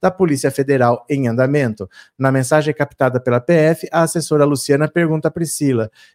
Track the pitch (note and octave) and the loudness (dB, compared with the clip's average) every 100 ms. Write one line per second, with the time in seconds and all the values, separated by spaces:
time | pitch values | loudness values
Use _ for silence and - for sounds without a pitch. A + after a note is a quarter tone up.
0 | F#3 F3+ F3 C3+ C#3 C#3 C#3 C3+ A#2+ A#2+ | -2 0 0 0 -2 -2 0 2 2 0
1 | - C#3 B2 A#2 C3 D3 B2 G#2+ F#2+ - | -2 -2 0 0 0 0 -2 -4 -12 -16
2 | - - C3+ C3 B2+ D#3 D3+ D3 C#3+ - | -18 -4 0 0 2 0 0 -2 -4 -2
3 | C3 B2 B2+ A#2+ B2 E3+ D#3 E3 F3+ E3 | 0 0 0 -2 2 2 2 0 -2 -2
4 | E3 E3+ - D3+ D3 C#3 - C#3+ D3+ F3 | -2 -2 0 2 2 0 0 0 0 0
5 | E3 D#3 D#3 E3+ D#3+ - C#3+ A#2+ A2 _ | 0 0 -2 -4 -6 -2 -2 0 -2 _
6 | - | -20